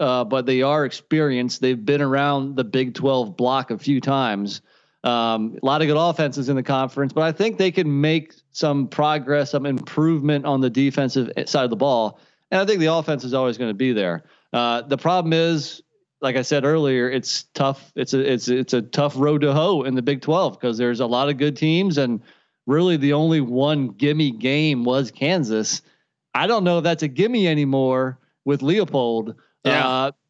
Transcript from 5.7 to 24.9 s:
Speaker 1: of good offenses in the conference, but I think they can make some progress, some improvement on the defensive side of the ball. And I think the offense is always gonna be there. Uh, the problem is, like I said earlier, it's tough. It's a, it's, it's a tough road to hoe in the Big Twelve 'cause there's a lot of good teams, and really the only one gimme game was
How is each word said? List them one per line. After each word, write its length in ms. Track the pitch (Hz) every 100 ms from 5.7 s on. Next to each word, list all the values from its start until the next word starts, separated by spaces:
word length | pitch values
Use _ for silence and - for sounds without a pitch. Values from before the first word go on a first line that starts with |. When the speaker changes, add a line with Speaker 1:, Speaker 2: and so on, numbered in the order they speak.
| 147
Speaker 1:
of 60 | 160
good 80 | 151
offenses 520 | 170 165 151 135 131
in 80 | 139
the 60 |
conference, 500 | 123 135 131 131 139
but 100 | 156
I 80 | 160
think 260 | 160 214 220
they 140 | 190
can 300 | 170 160 143
make 320 | 151 160 151 - _
some 380 | - 156 143 131
progress, 640 | - 151 156 127 147 143
some 140 | 147 143
improvement 800 | 127 - - 156 160 143 147
on 160 | 143 135
the 100 | 131
defensive 640 | 117 139 135 135 135 120 - -
side 180 | 147
of 60 | 127
the 80 | 110
ball. 420 | 139 123 107 - _ _ -
And 80 | 190
I 60 | 196
think 160 | 202
the 60 | 156
offense 360 | 165 156 147
is 100 | 127
always 240 | 131 127 113
gonna 160 | 120
be 200 | 101 131
there. 320 | 113 92 85 - _ _
Uh, 300 | 120 120 120
the 160 | 123 139
problem 340 | 165 180 165
is, 500 | 160 165 165 131 - _ _ _ -
like 140 | 135 127
I 60 |
said 240 | 123 147 135
earlier, 420 | 160 147 131 123
it's 360 | 131 - - -
tough. 400 | - 139 139 - -
It's 200 | 127 135
a, 40 | 139
it's, 140 | 123 120
it's 240 | 127 127
a 80 | 123
tough 320 | 113 - 143 131
road 260 | 147 151
to 120 | 143
hoe 300 | 143 170 175
in 100 | 135 127
the 60 |
Big 200 | 123 139
Twelve 380 | 135 160 170 98
'cause 180 | 123 113
there's 220 | 120 120
a 60 | 123
lot 240 | 120 143
of 80 | 139
good 180 | 147 135
teams, 420 | 156 165 196 147
and 220 | 131 113 - - _ _ -
really 320 | 147 180 165
the 160 | 139
only 260 | 147 160 160
one 500 | 127 123 143 151 131
gimme 420 | 98 143 151 147
game 520 | 113 123 143 156 135
was 280 | 120